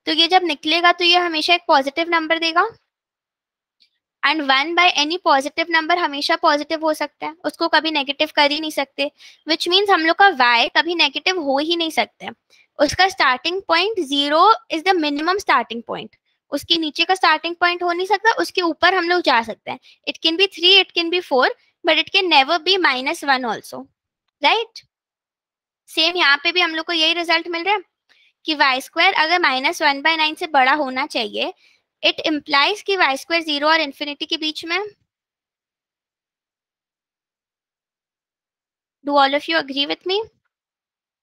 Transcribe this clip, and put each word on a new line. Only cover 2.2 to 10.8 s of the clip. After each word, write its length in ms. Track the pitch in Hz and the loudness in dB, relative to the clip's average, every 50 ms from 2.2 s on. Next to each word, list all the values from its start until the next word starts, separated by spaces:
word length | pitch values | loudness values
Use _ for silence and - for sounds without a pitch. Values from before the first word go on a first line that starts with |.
| 320 311 330 330 | 0 0 -2 -2
देगा। 260 | 330 330 320 339 381 453 440 _ _ _ _ _ _ _ _ _ _ _ _ _ _ _ _ _ _ _ _ _ _ _ _ _ _ _ _ _ - | -2 0 2 2 0 0 -2 _ _ _ _ _ _ _ _ _ _ _ _ _ _ _ _ _ _ _ _ _ _ _ _ _ _ _ _ _ -2
And 180 | 277 302 320 285 269 | -2 -2 0 0 2
one 200 | 269 269 277 320 339 | 2 2 2 0 2
by 140 | 349 349 359 - 285 | 2 2 4 2 0
any 160 | 294 302 330 359 - 339 | -2 -2 -4 -2 2 2
positive 420 | 294 269 269 294 - - 330 330 330 | 2 2 2 0 -4 -4 -2 0 0
number 220 | 320 311 311 349 359 | 0 0 2 0 0
हमेशा 360 | 349 302 285 285 285 - 330 330 | 0 -2 -4 -4 -2 -2 -2 2
positive 440 | - 320 294 294 294 - 320 311 311 | 2 2 2 2 0 -4 -4 -2 -2
हो 80 | 311 311 | -2 -2
सकता 320 | - 302 294 - _ 302 | -2 -4 -8 -8 _ -12
है, 100 | 302 311 - - | -12 -12 -8 -8
उसको 220 | 294 - - 339 320 | -8 -4 -4 -2 0
कभी 240 | - 311 294 320 | 2 2 0 0
negative 380 | 320 294 277 277 269 - 302 302 - | -2 -4 -4 -4 -4 -4 -4 -2 0
कर 160 | 311 294 285 | 2 2 2
ही 80 | 294 302 | 0 -2
नहीं 120 | 320 311 | -6 -6
सकते, 400 | 302 302 277 - _ - 277 294 - _ - - - _ _ 294 | -6 -6 -6 -6 _ -6 -6 -6 -8 _ -20 -20 -20 _ _ -4
which 180 | 320 330 - 339 | -4 -2 0 2
means 200 | 349 392 415 403 | 2 2 4 4
हम 140 | 381 330 320 | 2 2 2
लोग 100 | 320 339 - | 2 4 4
का 60 | 392 403 349 254 | 4 4 4 4
y 320 | 247 240 240 233 277 285 - | 2 4 4 2 2 2 0
कभी 180 | 320 | 0